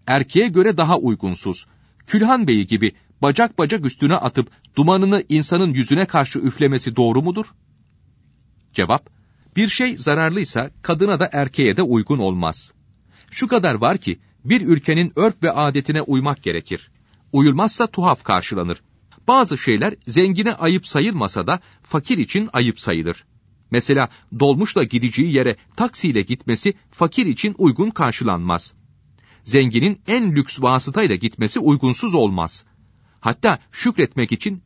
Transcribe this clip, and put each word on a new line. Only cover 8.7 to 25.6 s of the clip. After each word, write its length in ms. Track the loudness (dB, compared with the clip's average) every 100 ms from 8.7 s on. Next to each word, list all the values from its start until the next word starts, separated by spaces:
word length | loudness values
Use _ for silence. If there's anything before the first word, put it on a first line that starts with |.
Cevap, 360 | -4 0 -2 -4 _ _ _ _ -2
Bir 120 | 0
şey 300 | 0 -2 -2
zararlıysa 760 | -2 0 0 -2 -4 -4 -6 -8
kadına 380 | -4 0 0 0
da 100 | -2
erkeğe 440 | -2 -4 0 0 2
de 40 |
uygun 380 | 2 0 0 -2
olmaz. 540 | -2 -2 -4 -6 -14 _ _ _ _ _ _
Şu 160 | -6 -2
kadar 280 | 0 0 0
var 220 | 0 0
ki, 220 | -4 -10 _ _ 0
bir 160 | 0
ülkenin 520 | 2 2 2 0 0 2
örf 280 | 0 0
ve 80 | -2
adetine 500 | 0 0 0 -2 -4
uymak 420 | 0 0 0 -4
gerekir. 480 | -4 -4 -6 -10 -12 _ _ _ _
Uyulmazsa 560 | 4 4 4 0 0 -4
tuhaf 360 | 0 0 0
karşılanır. 580 | 0 -2 0 -4 -4 -6 _ _ _ _ 2
Bazı 300 | 2 2 -2
şeyler 380 | 0 0 0 -6 -4
zengine 460 | 0 2 0 -2
ayıp 340 | -2 0 0 0
sayılmasa 600 | -2 0 -2 -4 -2 -2
da 120 | -4 _ _
fakir 340 | -6 -4 -2 -2
için 320 | -2 -2 -2
ayıp 260 | 0 0 -2
sayılır. 460 | -2 -2 -2 -6 _ _ _ _ -4
Mesela 380 | -2 2 0 0 -6 -10 0
dolmuşla 440 | 2 2 0 0
gideceği 500 | 0 0 -2 0 0
yere 220 | 2 0 -2